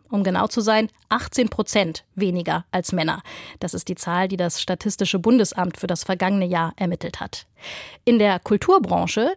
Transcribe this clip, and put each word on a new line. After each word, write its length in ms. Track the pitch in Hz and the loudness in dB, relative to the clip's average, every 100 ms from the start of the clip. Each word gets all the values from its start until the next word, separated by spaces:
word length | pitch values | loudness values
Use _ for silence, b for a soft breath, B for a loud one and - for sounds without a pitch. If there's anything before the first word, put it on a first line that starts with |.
| _ | _
Um 140 | 202 | -2
genau 240 | 190 180 208 | 0 2 0
zu 140 | - | 0
sein, 280 | 214 220 220 _ - | 2 2 0 _ -4
achtzehn 400 | 240 - - 233 | -4 0 0 0
Prozent 560 | - 208 214 180 160 - - | 0 0 0 0 -2 -10 -2
weniger 480 | 196 180 165 160 - | 0 0 -2 -4 -2
als 220 | 185 - | -4 -2
Männer. 280 | 180 160 - - B B B | 0 0 -4 -8 B B B
Das 140 | 170 | -6
ist 160 | 170 - | -6 -6
die 60 | 180 | -6
Zahl, 340 | - 175 190 | -2 0 0
die 80 | 190 | 0
das 240 | 175 - | -2 -2
Statistische 580 | - 180 214 - 190 190 | -4 -4 -2 -2 0 0
Bundesamt 560 | 214 247 196 - 180 - | 4 4 4 0 -4 -4
für 120 | 180 | -4
das 180 | 175 - | -4 -2
vergangene 400 | 185 190 202 180 | -2 0 2 2
Jahr 260 | 175 165 - | 0 -2 -2
ermittelt 420 | 180 175 170 - | -2 -2 -6 -8
hat. 260 | - - - _ B B B B - | -10 -12 -18 _ B B B B 2
In 120 | 233 | 4
der 220 | 208 180 | 4 2
Kulturbranche 920 | - 208 - 381 185 175 170 - 254 | 0 2 6 4 4 0 0 0 0